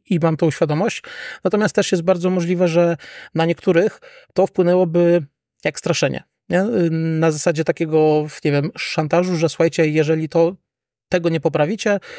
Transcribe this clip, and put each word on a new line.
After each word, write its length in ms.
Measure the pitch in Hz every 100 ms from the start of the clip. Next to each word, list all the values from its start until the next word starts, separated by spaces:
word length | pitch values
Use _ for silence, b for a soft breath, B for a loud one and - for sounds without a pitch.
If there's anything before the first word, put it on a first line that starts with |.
| _
i 40 | 170
mam 140 | 165 156
tą 140 | 165
świadomość. 520 | - 156 147 190 - B B B B
Natomiast 300 | 180 208 214
też 180 | - 196
jest 120 | 180
bardzo 260 | 170 180 180
możliwe, 380 | 185 170 180 180
że 280 | 165 170 165 B B B
na 120 | - 165
niektórych 540 | 165 - 165 208 - B B B
to 120 | - 185
wpłynęłoby 800 | - 175 180 180 170 175 175 143 _ _ _
jak 140 | 160 -
straszenie, 440 | - - 143 - - _ _
nie? 140 | 175
Y, 280 | 202 226 170
na 400 | 160 160 160 165
zasadzie 340 | 151 - 156
takiego, 600 | 160 160 160 156 156 151 151 -
nie 80 | 151
wiem, 180 | 143 143 -
szantażu, 580 | - - 156 170 180 175
że 120 | 160
słuchajcie, 400 | - 165 - 156
jeżeli 400 | 151 147 160 156
to, 280 | 165 165 190 _ _ _ _ _
tego 200 | 185 170
nie 120 | 165
poprawicie, 600 | 156 147 151 214 220 202 B